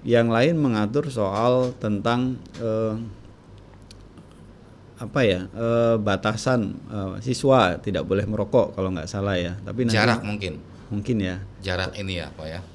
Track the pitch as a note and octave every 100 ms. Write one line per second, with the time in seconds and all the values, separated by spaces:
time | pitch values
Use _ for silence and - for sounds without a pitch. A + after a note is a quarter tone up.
0 | B2+ A#2 A#2 A2+ C3+ E3+ C#3+ A2 G#2 C3
1 | C#3+ B2 G2 G2+ A#2 B2+ B2+ B2 A2 G2+
2 | A2 A#2+ B2+ B2 - - A#2 A2 A2 A2
3 | A2+ G2 - - - - - - - -
4 | - - - - - - - - - -
5 | A2+ A#2+ A#2+ F2+ F#2 A2 A#2 A#2 A#2 A2+
6 | G#2 F#2+ G#2+ G#2+ - B2+ G#2+ - - G#2+
7 | F#2+ F#2+ A2+ B2 C#3 C3 F#2+ E2 - F2+
8 | D2 F#2+ G2+ G#2+ G2 B2+ G#2 - F#2+ F#2
9 | E2 G2+ G2 F#2 F2 F#2 G2 G2+ A#2+ A2
10 | G#2+ A#2 G#2+ G#2 F#2+ D2 - - - G2+
11 | G#2 A#2 F#2 F2+ F#2+ - F#2+ F2+ F#2 F#2+
12 | F#2+ F2+ D2+ - D#2 D#2+ E2